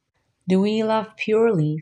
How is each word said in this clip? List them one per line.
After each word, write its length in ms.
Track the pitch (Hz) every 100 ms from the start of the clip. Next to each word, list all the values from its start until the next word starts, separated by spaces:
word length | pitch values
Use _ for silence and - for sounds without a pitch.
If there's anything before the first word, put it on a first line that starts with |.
| _ _ _ _ -
Do 120 | 185
we 220 | 208 220
love 340 | 220 220 208 -
purely, 640 | - 214 233 190 151 156